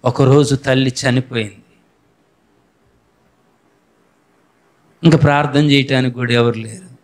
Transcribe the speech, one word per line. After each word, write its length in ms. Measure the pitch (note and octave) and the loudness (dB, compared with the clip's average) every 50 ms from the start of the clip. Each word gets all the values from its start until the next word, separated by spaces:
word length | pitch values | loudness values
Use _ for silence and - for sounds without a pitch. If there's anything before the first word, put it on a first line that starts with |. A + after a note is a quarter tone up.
| - | -2
ఒకరోజు 500 | B2+ B2 - C#3 B2+ C3+ D3 C#3+ A#2+ C#3 | -4 0 2 2 4 4 4 4 2 -2
తల్లి 380 | C3+ - C#3 C3 C3 C3+ C3 B2 - - | -4 -2 -2 -2 0 0 -2 -4 -4 -4
చనిపోయింది. 560 | C3+ A#2+ B2+ B2 - B2 A#2+ G#2+ G2+ G2 F#2 _ _ _ _ _ _ _ _ _ _ _ _ _ _ _ _ _ _ _ _ _ _ _ _ _ _ _ _ _ _ _ _ _ _ _ _ _ _ _ _ _ _ _ _ _ _ _ _ _ _ _ _ _ _ _ _ _ _ _ _ _ _ _ _ _ _ _ _ - | -2 -2 -2 -4 -4 -8 -8 -8 -8 -12 -20 _ _ _ _ _ _ _ _ _ _ _ _ _ _ _ _ _ _ _ _ _ _ _ _ _ _ _ _ _ _ _ _ _ _ _ _ _ _ _ _ _ _ _ _ _ _ _ _ _ _ _ _ _ _ _ _ _ _ _ _ _ _ _ _ _ _ _ _ 2
ఇంకా 140 | E3 D#3 D#3 | 2 4 4
ప్రార్థన 540 | - D3 C#3+ C#3+ D3 C#3+ C3 C#3 D3+ D3 | 4 2 2 2 -2 -2 0 0 0 2
చేయటానికి 440 | C#3+ C#3 C3 - C3+ C3 B2+ B2+ A#2+ | 2 2 0 0 -2 -2 -2 -2 -4
కూడా 180 | B2 B2+ A#2+ A#2+ | -6 -4 -2 0
ఎవరు 240 | A#2+ A#2 A#2+ A2 A2 | 0 0 0 -2 -4
లేరు. 320 | A2 A2 A2 - - - B2 - | -10 -14 -16 -18 -20 -20 -20 -20